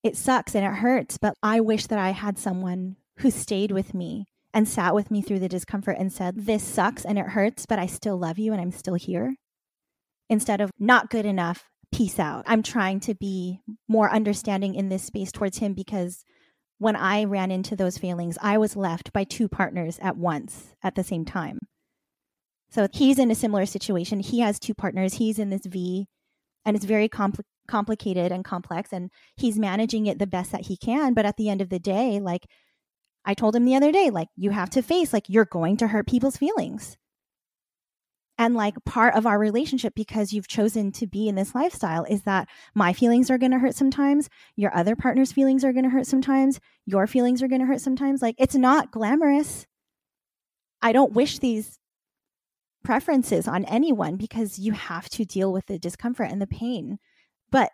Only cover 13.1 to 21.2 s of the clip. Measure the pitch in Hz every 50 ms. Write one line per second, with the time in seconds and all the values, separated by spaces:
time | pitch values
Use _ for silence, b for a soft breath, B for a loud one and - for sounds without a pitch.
13.1 | 208 - 202 196 190 185 180 180 180 - _ - 214 _ _ - 220 220 208 208
14.1 | - 220 220 208 208 - - 214 196 190 202 196 185 185 196 190 190 190 - -
15.1 | - 208 190 185 - - 208 196 - - 226 202 190 175 190 - 214 196 175 175
16.1 | 180 - _ _ _ _ _ _ _ _ _ _ _ _ 208 220 208 - 170 190
17.1 | 202 208 214 196 202 190 185 190 185 185 190 - 214 185 190 180 180 - - 180
18.1 | 180 170 170 170 165 - - 208 208 214 214 214 - 202 196 170 165 175 - -
19.1 | - 208 196 - - - 233 196 - - 190 - - 180 165 160 170 - - 190
20.1 | - - 170 175 156 143 - - - - - - _ _ - 190 - 190 185 -
21.1 | 196 165